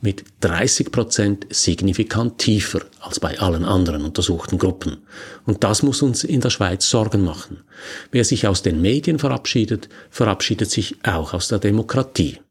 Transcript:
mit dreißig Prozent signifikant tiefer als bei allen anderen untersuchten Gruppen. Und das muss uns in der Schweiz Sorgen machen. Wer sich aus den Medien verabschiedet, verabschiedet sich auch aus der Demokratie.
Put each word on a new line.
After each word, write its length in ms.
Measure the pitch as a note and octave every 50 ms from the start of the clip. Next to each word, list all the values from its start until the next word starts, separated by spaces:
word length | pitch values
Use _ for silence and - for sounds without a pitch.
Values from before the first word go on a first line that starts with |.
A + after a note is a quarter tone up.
mit 220 | - G#2 G2 - - - _ _
dreißig 520 | - F#2 E2+ F2 G2+ C3+ - - C#3+ -
Prozent 560 | - B2+ A2+ - - - G#2 G2+ G2+ G2+ - -
signifikant 880 | - - - - E2+ - F#2+ F#2+ F#2 - A2 G#2+ - G#2+ A#2 A#2+ A#2 -
tiefer 440 | - - A2 G#2 F#2+ - - F2 - - - -
als 200 | - - - -
bei 200 | - E2 - -
allen 260 | G#2 F#2 E2+ E2 E2+
anderen 380 | F2+ G2+ F#2 F#2 E2+ D#2+ D2+ D2
untersuchten 540 | D2+ D2+ - - - F2+ E2 - - - F2
Gruppen. 400 | - - - - - - - - - _ - - - - - - -
Und 180 | - G#2+ - -
das 180 | G2 G#2+ G#2+
muss 200 | - C#3 C3+ -
uns 220 | - C3+ A#2+ - -
in 180 | - E3 C3
der 100 | A#2 B2+
Schweiz 380 | A#2 - G#2 F#2 F2+ F#2 - -
Sorgen 340 | - A#2+ G#2+ G#2 - G2+ G2
machen. 400 | F2 D#2 - - - - - - _ - - - - - - - -
Wer 120 | - B2+ A#2
sich 240 | - - A2 - G#2+
aus 140 | G2 F#2
den 200 | - G2 E2+ D#2
Medien 360 | E2+ F#2+ A#2+ D3 D3 - E3 D#3
verabschiedet, 720 | - C#3 C3 A#2+ - - - B2+ A2 G2+ A2+ G#2 - - - - - -
verabschiedet 600 | - - B2 A2 G2 - - - A2+ F#2+ A#2 -
sich 280 | - - G2+ - - - _
auch 300 | - F#2 E2 D#2 - -
aus 140 | F2+ - -
der 120 | A#2+ G2+
Demokratie. 760 | - G#2 G#2 A2 A2 - - B2+ C3 C3 - - F#2+ C#2+ B2 - - _